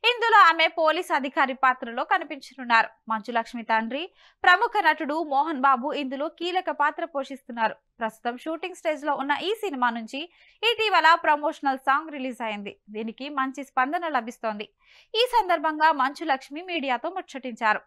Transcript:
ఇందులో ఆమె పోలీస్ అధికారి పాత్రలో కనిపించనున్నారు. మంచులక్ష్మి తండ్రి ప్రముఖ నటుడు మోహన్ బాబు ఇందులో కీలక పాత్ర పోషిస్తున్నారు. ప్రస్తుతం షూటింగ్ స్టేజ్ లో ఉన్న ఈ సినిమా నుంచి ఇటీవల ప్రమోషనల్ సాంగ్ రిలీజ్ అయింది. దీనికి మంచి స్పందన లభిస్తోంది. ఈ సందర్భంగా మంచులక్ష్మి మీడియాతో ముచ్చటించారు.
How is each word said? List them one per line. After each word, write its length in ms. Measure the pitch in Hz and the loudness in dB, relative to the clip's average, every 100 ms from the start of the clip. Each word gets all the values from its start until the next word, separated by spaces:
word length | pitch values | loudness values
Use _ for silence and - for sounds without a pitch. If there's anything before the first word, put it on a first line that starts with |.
| 440 | 0
ఇందులో 300 | 480 466 440 349 | 2 6 8 8
ఆమె 160 | 330 320 339 | 6 0 2
పోలీస్ 320 | 311 320 349 311 | 2 2 0 -2
అధికారి 360 | 269 320 262 262 | 0 0 0 2
పాత్రలో 400 | 254 254 240 233 320 | 0 0 -6 -6 0
కనిపించనున్నారు. 760 | 381 302 294 - - 247 226 220 _ - | -2 -2 -12 -14 -16 2 4 2 _ -4
మంచులక్ష్మి 520 | 220 208 233 226 240 220 | -4 -2 -2 -2 -10 -2
తండ్రి 320 | 220 226 269 359 _ _ _ | 0 0 -6 -8 _ _ _
ప్రముఖ 400 | 370 370 466 427 339 | 4 6 4 2 2
నటుడు 280 | 311 294 311 311 | 2 -2 -2 0
మోహన్ 320 | 269 311 285 277 | 0 0 2 2
బాబు 260 | 254 277 285 | 2 0 -4
ఇందులో 260 | 269 269 311 - | -6 -6 -6 -6
కీలక 300 | 339 370 359 294 | -4 -2 -4 -2
పాత్ర 240 | 294 302 330 | -2 -2 -6
పోషిస్తున్నారు. 640 | 277 269 269 - 240 220 - _ _ | -6 -8 -12 -12 -4 -4 -4 _ _
ప్రస్తుతం 380 | 226 - 240 247 | -8 -4 -8 -6
షూటింగ్ 360 | 311 320 370 359 | -8 -8 -8 -6
స్టేజ్ 240 | 330 302 294 | -4 -4 -2
లో 60 | 277 | -4
ఉన్న 120 | 277 285 330 | -2 -2 -2
ఈ 40 | 453 | -4
సినిమా 260 | 403 269 247 233 | -4 0 -2 -2
నుంచి 240 | 220 269 339 _ _ _ | -10 -10 -12 _ _ _
ఇటీవల 520 | 440 440 427 370 320 339 339 | -2 0 2 4 6 6 4
ప్రమోషనల్ 560 | 294 294 302 277 262 277 | 2 0 -2 -4 -2 0
సాంగ్ 260 | 277 320 294 | 0 -2 -8
రిలీజ్ 260 | 262 233 226 | -8 -6 -8
అయింది. 260 | 208 202 - _ 214 | -6 -10 -16 _ -10
దీనికి 300 | 226 220 277 294 | -10 -10 -8 -4
మంచి 240 | 262 262 269 | -4 -6 -4
స్పందన 400 | - 254 349 339 277 | -2 0 -2 -2 -2
లభిస్తోంది. 500 | 233 - 226 208 214 _ _ _ _ 440 | -4 -6 -6 -6 -12 _ _ _ _ 0
ఈ 40 | 494 466 | 2 2
సందర్భంగా 520 | 370 330 311 302 320 302 | 2 0 0 2 2 4
మంచులక్ష్మి 600 | 262 285 311 262 - 294 370 | -2 -2 -2 -2 -2 -12 -6
మీడియాతో 380 | 339 269 240 320 370 | -4 -2 -2 -4 -8
ముచ్చటించారు. 680 | - 269 254 226 220 208 | -10 -12 -12 -2 0 0